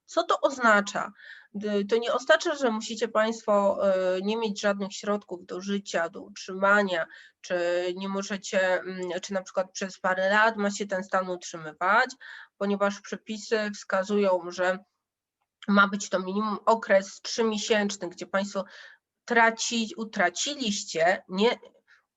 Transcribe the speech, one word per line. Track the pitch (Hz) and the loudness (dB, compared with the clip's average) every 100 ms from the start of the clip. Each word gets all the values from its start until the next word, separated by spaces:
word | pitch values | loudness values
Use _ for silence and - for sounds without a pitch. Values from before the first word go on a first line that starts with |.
| _ | _
Co | 320 | -2
to | 339 - | 0 2
oznacza? | 302 262 240 208 202 - 208 - - - - | 0 4 6 6 4 -4 -6 -10 -20 -20 -14
D-, | 202 208 208 202 | -8 -2 -2 2
to | 233 | 0
nie | 233 | 2
oznacza, | 254 262 320 349 294 | -2 4 4 4 0
że | 262 | 0
musicie | 220 226 226 226 | 0 -4 -4 -2
Państwo, | 220 220 226 - 202 196 - 196 | 2 0 0 2 4 4 2 2
e, | 185 185 185 | 2 2 0
nie | 196 226 | 0 -2
mieć | 220 202 | -2 -2
żadnych | 208 202 196 | -2 -2 -4
środków | - 202 208 - 180 185 | -6 -4 -4 -4 -14 -10
do | 180 | -10
życia, | 196 202 196 180 165 | -4 -4 -2 -4 -4
do | 196 | -6
utrzymania, | - 208 - 190 196 208 196 170 160 - - _ | -16 -16 -12 0 4 6 4 0 -4 -10 -20 _
czy | - 180 175 175 180 180 | -6 -2 0 0 -2 -4
nie | 196 | -4
możecie, | 196 196 196 - 190 185 | -6 -4 -8 -2 0 2
mm, | 185 185 185 180 175 | 0 -2 -6 -6 -6
czy | - | -4
na | 190 | -6
przykład | 185 - 190 | -4 -4 -4
przez | - 196 - | -6 -8 -4
parę | 190 185 190 | -2 0 0
lat | 208 226 214 | 2 0 2
ma | 202 | -2
się | 202 202 | -2 -4
ten | 185 | -4
stan | 196 190 185 | -2 -2 -2
utrzymywać, | 180 - 170 156 151 180 220 262 262 - - - _ | -6 -10 -12 -12 -4 2 4 2 -4 -18 -18 -20 _
ponieważ | 202 202 202 202 | -2 0 0 -2
przepisy | - 202 - 214 - 220 214 202 | -10 -12 -10 -12 -4 -2 -2 -8
wskazują, | - 190 196 208 196 180 175 | -2 -2 0 2 2 2 -2
że | 180 180 190 - _ _ _ _ _ _ _ - | -2 -2 -2 -8 _ _ _ _ _ _ _ 2
ma | 202 196 | 4 4
być | 202 - | 2 -4
to | 185 | -4
minimum | 185 196 214 196 - | -2 -4 -4 -2 2
okres | 220 - 196 196 - | 2 4 2 2 -8
trzymiesięczny, | - - 226 214 - 214 202 - 175 | -8 -2 0 0 0 2 2 -4 -8
gdzie | - 175 | -10 -4
Państwo | 196 202 196 190 - - - _ _ - | -2 -2 -6 -8 -14 -20 -20 _ _ 0
traci-, | 233 226 226 - 233 220 - | 4 4 4 -2 -2 -4 -6
utraciliście, | 220 202 175 175 285 285 226 202 - 160 165 196 - | -8 0 0 0 -4 -4 -4 -4 -4 2 2 2 -2
nie, | 185 226 - - _ _ _ _ | 2 2 2 -8 _ _ _ _